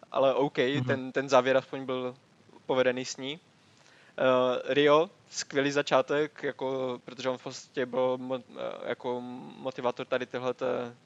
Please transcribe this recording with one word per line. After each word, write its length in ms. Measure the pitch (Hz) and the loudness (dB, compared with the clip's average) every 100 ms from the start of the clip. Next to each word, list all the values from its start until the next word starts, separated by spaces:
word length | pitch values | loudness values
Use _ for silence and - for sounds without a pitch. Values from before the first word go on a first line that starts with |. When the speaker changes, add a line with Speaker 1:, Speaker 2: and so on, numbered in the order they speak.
| - | -6
Speaker 1:
ale 220 | - 135 | 2 2
OK, 240 | 120 143 - | 4 0 2
Speaker 2:
Mhm. 260 | 127 139 | 0 0
Speaker 1:
ten, 280 | 127 135 131 | 0 -2 -2
ten 160 | 143 139 | -4 4
závěr 280 | 131 127 131 | 4 6 2
aspoň 280 | - 135 131 | 0 -10 -6
byl 280 | 127 127 127 _ _ _ - - | -6 -6 -10 _ _ _ -20 -2
povedený 380 | 131 127 123 | 2 2 2
s 120 | 127 - | -6 -8
ní. 240 | 131 156 _ _ _ _ - - - - | -10 -12 _ _ _ _ -20 -20 -16 0
Eh, 560 | 131 127 127 123 - | 4 4 4 0 0
Rio, 360 | 135 147 151 180 - _ | 4 6 6 4 -4 _
skvělý 400 | - - 143 139 | -12 -4 0 0
začátek, 720 | 143 139 139 131 143 151 - | 0 2 2 4 0 -2 -4
jako, 580 | 143 - 131 135 127 123 | -8 -4 -4 -4 -4 -6
protože 240 | - 123 127 | -10 -6 -4
on 100 | 123 | -4
v 40 | |
podstatě 440 | 135 127 - - 123 | -8 -14 -12 -6 -2
byl 320 | 127 127 127 | 0 0 0
mo-, 220 | 127 131 - 131 | -4 -8 -8 -10
eh, 320 | 123 90 90 | -8 -8 -8
jako 320 | 120 127 123 123 127 - - | -6 -4 -6 -8 -12 -14 -10
motivátor 500 | 135 131 123 123 127 | -10 -4 -4 -4 -4
tady 200 | 127 123 | -4 -2
tyhleté 680 | 127 127 123 127 127 120 120 | -6 -4 -4 -2 -4 -6 -12